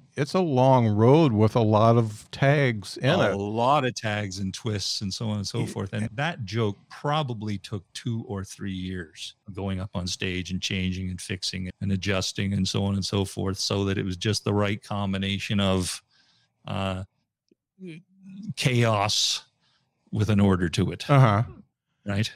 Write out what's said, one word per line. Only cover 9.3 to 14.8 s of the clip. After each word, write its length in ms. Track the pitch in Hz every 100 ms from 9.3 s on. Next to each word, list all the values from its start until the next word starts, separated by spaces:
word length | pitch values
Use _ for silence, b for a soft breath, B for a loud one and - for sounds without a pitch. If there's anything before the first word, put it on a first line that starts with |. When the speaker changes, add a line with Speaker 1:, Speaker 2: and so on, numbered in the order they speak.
| - -
Speaker 2:
going 260 | 95 98 92
up 120 | 95 92
on 100 | 90
stage 440 | - 95 90 87
and 100 | 92
changing 480 | - 95 92 90 92
and 100 | 90
fixing 480 | - 95 - 95 92 -
and 120 | 98
adjusting 600 | 95 98 95 - - 98
and 140 | 101 95
so 160 | 104
on 120 | 98 98
and 100 | 92
so 180 | 101
forth, 340 | 95 - 95 92
so 280 | - 101 98
that 120 | 98
it 60 |
was 140 | 101 90
just 260 | 110 101
the 100 | 107
right 300 | 101 101 98